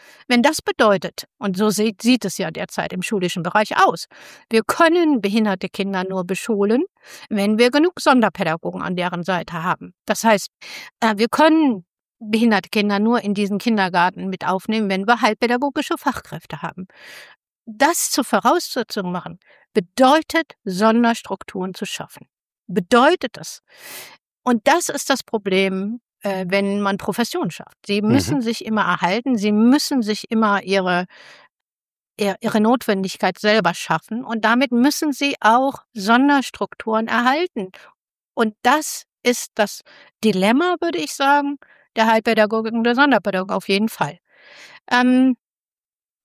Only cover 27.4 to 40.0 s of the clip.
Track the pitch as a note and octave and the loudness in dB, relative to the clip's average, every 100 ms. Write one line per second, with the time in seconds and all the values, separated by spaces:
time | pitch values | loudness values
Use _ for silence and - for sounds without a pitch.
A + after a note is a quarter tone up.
27.4 | A3+ - - _ - G3+ G#3 C4 - C#4+ | -6 -8 -16 _ -4 -2 2 2 2 -2
28.4 | A3+ A3+ - G#3+ F#3+ F3+ F3 G#3 C4+ A#3+ | -2 -4 -4 -2 0 0 0 -2 -2 0
29.4 | G#3 G#3 A3+ C#4+ - C#4 G#3 G#3+ - A3 | 0 2 4 4 2 -2 -2 -6 -4 0
30.4 | G#3+ G3+ F#3 G3 F#3 F3 F#3 - - - | 0 0 0 0 0 0 -2 -10 -20 -20
31.4 | _ _ _ _ _ _ _ - G3+ F#3+ | _ _ _ _ _ _ _ -6 -4 -2
32.4 | A3+ A3 G#3+ B3 - G3 F#3+ - G3 - | -2 0 2 2 0 -2 -4 -2 -2 0
33.4 | G#3 A3 E3+ E3+ - D#3+ - A3 B3+ A3+ | 0 2 2 -2 -2 -4 -4 -10 -8 -2
34.4 | G#3+ A#3+ C#4 A#3+ C4 - D#4 C4+ C#4+ - | 2 2 2 2 2 2 -2 -2 -2 0
35.4 | G#3+ A#3 C4+ - - A3+ F#3+ A#3+ C#4 C#4+ | 2 4 2 -4 -12 -6 2 4 4 2
36.4 | A#3+ - G3+ - - A3 A3+ A3+ B3 C#4+ | 0 -6 -10 -8 -4 -2 -2 0 0 0
37.4 | F4+ - F#3 - - _ _ _ _ - | -2 -6 -10 -12 -20 _ _ _ _ -2
38.4 | A3+ - A#3+ D4 D4+ - - _ B3 A#3+ | -2 0 0 0 -2 -10 -16 _ -2 -2
39.4 | - - G#3 - - - | -4 -2 -2 -4 -20 -20